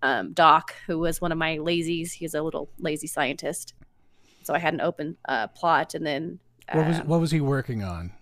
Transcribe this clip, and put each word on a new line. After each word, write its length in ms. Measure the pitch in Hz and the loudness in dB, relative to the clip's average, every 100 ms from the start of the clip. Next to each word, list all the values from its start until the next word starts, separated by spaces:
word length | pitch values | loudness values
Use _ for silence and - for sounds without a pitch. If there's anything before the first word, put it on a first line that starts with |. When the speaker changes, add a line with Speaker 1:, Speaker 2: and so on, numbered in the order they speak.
Speaker 1:
um, 320 | 135 120 92 | 0 0 0
Doc, 400 | - 160 156 - - - | 6 8 8 4 -10 -4
who 100 | 165 | -2
was 220 | 165 165 | 0 0
one 100 | 170 | -2
of 60 | 160 | 0
my 200 | 160 156 | 0 0
lazies. 520 | 160 170 165 170 170 | 0 0 0 -2 -4
He's 200 | - 170 | -8 -6
a 80 | 151 | -4
little 280 | 156 147 147 - | -4 -4 -8 -6
lazy 280 | 165 151 151 | -4 -4 -4
scientist. 680 | - 143 156 151 - - - - _ _ _ _ _ | -2 -2 -2 -6 -8 -12 -18 -20 _ _ _ _ _
So 100 | - 156 | -2 0
I 40 | |
had 140 | 165 | 0
an 80 | 156 | 0
open, 360 | 165 170 151 165 - | -2 -2 -8 -8 -2
uh, 200 | 127 104 | -2 -2
plot, 440 | - 170 151 165 | -2 2 2 2
and 100 | - 156 | -4 -4
then, 340 | 139 160 175 _ _ - | -4 -4 -10 _ _ -2
Speaker 2:
What 140 | 160 156 | 0 2
was, 100 | 160 | 0
Speaker 1:
um, 60 | 151 | 2
Speaker 2:
what 120 | 170 | 2
was 100 | 165 | 2
he 100 | 160 | 2
working 420 | 139 139 123 113 | 2 0 -2 -6
on? 280 | 95 85 87 - | -6 -6 -10 -12